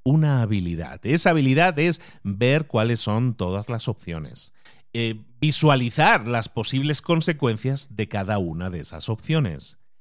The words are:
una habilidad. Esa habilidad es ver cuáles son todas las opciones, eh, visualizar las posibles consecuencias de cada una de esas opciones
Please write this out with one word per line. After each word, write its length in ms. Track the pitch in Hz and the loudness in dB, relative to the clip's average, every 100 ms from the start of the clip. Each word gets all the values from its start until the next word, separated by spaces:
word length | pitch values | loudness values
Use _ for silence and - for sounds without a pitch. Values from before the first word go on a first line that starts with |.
una 400 | 127 156 151 135 | 2 4 4 2
habilidad. 580 | 110 104 87 82 76 67 110 | 2 0 -2 -4 -8 -8 -2
Esa 240 | 165 190 | 2 4
habilidad 480 | 160 135 131 180 147 | 4 4 4 4 4
es 240 | 170 160 - - | 0 0 -8 -10
ver 420 | 98 98 123 147 151 | -8 0 2 2 0
cuáles 320 | 113 113 117 | 0 2 0
son 360 | - 107 127 | 0 0 0
todas 340 | 110 90 95 107 | -2 -4 -4 -4
las 180 | 113 - | -6 -6
opciones, 680 | - - 82 71 57 - - - - - | -6 -8 -10 -10 -14 -18 -20 -20 -20 -10
eh, 300 | 117 113 110 - - | -4 -4 -4 -12 -2
visualizar 840 | 151 139 151 135 120 - 170 214 113 | 0 4 4 4 2 2 4 4 2
las 220 | 120 110 | -2 -2
posibles 520 | - 107 135 143 147 | -6 -4 -2 -2 -2
consecuencias 920 | - 165 160 151 127 107 127 139 - | 0 0 0 0 -2 0 -4 -6 -8
de 140 | 107 107 | -6 -4
cada 300 | 104 98 104 | -4 -2 -2
una 320 | 87 80 92 | -2 -4 -6
de 100 | 87 | -8
esas 280 | - 80 - | -10 -12 -6
opciones 720 | 110 - 156 117 71 - - - - | -6 -2 -2 -2 -4 -12 -20 -20 -20